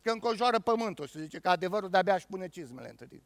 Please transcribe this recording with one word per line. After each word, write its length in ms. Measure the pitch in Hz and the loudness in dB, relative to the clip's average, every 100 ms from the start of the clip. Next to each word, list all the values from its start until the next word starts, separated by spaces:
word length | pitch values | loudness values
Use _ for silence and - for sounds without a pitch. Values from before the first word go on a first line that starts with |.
că 100 | 226 | -2
înconjoară 480 | 226 240 220 247 226 | -2 -2 2 2 2
pământul. 480 | 214 233 226 165 143 | 2 0 0 -4 -10
Se 140 | 156 | -10
zice 180 | 156 180 | -10 -4
că 100 | 185 | 2
adevărul 400 | 175 180 208 190 | 2 2 -2 2
de-abia 260 | 190 180 | 4 4
își 120 | 190 - | 2 0
pune 200 | 190 185 | -10 -10
cizmele 420 | 180 139 120 117 | -10 -14 -12 -16
între 160 | 110 120 | -16 -20
timp. 160 | - | -20